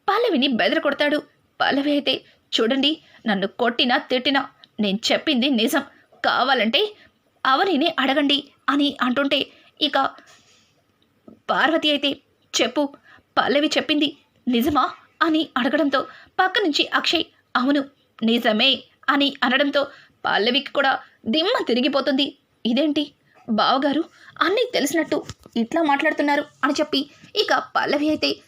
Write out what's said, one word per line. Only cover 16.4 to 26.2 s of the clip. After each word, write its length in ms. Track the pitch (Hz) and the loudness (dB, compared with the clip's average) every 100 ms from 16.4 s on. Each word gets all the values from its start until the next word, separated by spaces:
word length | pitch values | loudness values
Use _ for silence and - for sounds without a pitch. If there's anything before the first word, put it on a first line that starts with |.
పక్క 180 | 370 370 | 0 2
నుంచి 320 | 392 285 311 | 0 0 0
అక్షయ్, 300 | - - 330 - _ _ 254 | -2 0 -2 -4 _ _ -2
"అవును, 280 | 254 285 277 _ _ - | 0 0 -2 _ _ -4
నిజమే" 600 | 220 233 233 214 262 262 - _ - | 0 2 2 2 2 0 -4 _ -2
అని 260 | 277 277 269 | 0 0 0
అనడంతో 440 | 247 262 285 285 - - - _ | 0 2 2 0 -2 -6 -20 _
పల్లవికి 480 | - 180 214 269 277 | -2 0 2 0 -2
కూడా 260 | 285 269 - - _ - | 0 0 0 -6 _ -2
దిమ్మ 380 | 302 349 508 | 0 0 0
తిరిగిపోతుంది. 720 | 359 240 277 285 269 277 277 - _ _ 226 | 0 0 0 0 0 0 -2 -6 _ _ -2
"ఇదేంటి 460 | 247 302 294 294 - _ _ - | 0 0 -2 -4 -10 _ _ -4
బావగారు 540 | 214 185 262 285 277 330 - - - | 0 2 2 0 -2 -4 -10 -16 -4
అన్నీ 300 | 311 427 494 | -2 0 -2
తెలిసినట్టు 500 | - 277 330 311 - - - - - | -2 -2 -2 -2 -4 -6 -14 -8 -6
ఇట్లా 260 | 226 330 | -2 0
మాట్లాడుతున్నారు?" 600 | 320 277 311 302 | 0 0 0 0